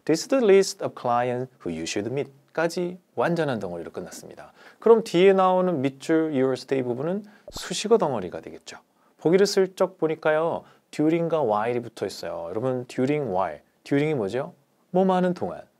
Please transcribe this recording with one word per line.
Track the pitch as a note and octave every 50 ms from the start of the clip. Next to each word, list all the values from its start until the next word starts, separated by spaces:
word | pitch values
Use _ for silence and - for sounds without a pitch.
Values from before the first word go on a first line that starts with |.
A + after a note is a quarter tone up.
| -
"This | - D#3+ D#3+ -
is | -
the | C4+ C4+ A#3+
list | G3+ F#3+ G3 F#3+ F#3+ - - -
of | - -
clients | - - B2 A#2+ A#2+ B2 B2+ B2 B2 B2+ C3 _ _ -
who | - E2+
you | D#2+ E2
should | E2 - G#2 G2+ A2+
meet"까지 | B2 C#3+ C#3 C#3 - _ _ _ - - D#3+ E3+ E3+ F#3 F3 F3 F3+ F#3 _ _ -
완전한 | - A#2+ D#3 E3+ E3 E3 C#3+ B2+ A2
덩어리로 | G2 F2+ F2 E2+ E2 D#2
끝났습니다. | - - F2+ E2 - - - E2 D#2 - D2+ - _ _ - - - -
그럼 | - A3 A#3 A3+ -
뒤에 | - - E3+ F#3 G3 F#3+
나오는 | F#3+ F#3 F#3 F#3 F#3 F#3 F#3 F3 C#3+
밑줄 | B2+ C#3 C3+ C3+ - - E3 D#3+ D#3+ D#3 D#3
your | C3 C3 C3 C3
stay | B2 - - C3+ C3+ B2+
부분은 | B2 A#2+ B2 C#3 E3 F#3 G#3 G#3 - - - - -
수식어 | - - - - F#3 - - G#3 A#3 A3
덩어리가 | F#3+ D3+ C3 A2 F#2 F2 D#2+ D#2+
되겠죠. | E2 - D#2+ D#2+ - - - - _ _ _ _ _ _ _ _
보기를 | - D#3 E3+ F#3+ G3+
슬쩍 | G3 - G3 F#3+ F#3 F#3 - F#3+ F3+ - -
보니까요. | - D#3 D#3+ D#3+ - D#3+ D#3 D3+ D#3+ E3+ C3+ F2 - - - _ _ _ -
during과 | - D3+ D#3 D#3+ E3+ E3+ E3 D#3+ D#3+ D3
while이 | A2 G#2 G#2 G#2+ A#2 B2 A#2+ A#2
붙어 | A#2 - - A2
있어요. | G2 - - - E2+ E2 E2+ E2+ E2+
여러분, | F2+ A2 A#2+ C3 B2+ B2+ B2
during, | - - - C3 C3 D3 D3+ C#3+ A#2 F#2
while. | F#2 F#2+ E2+ D2+ D2 _ _ _ _ -
during이 | - D3 C#3+ D3 D#3 D#3
뭐죠? | C3 G#2 F#2+ G#2 B2 C#3+ F3 - _ _ _ _ _ _ _
뭐 | - F3+ F#3+
많은 | F#3+ F#3 F#3 F3+ F3+ F3
동안. | - G#3 F3+ - C#3+ - _ _ _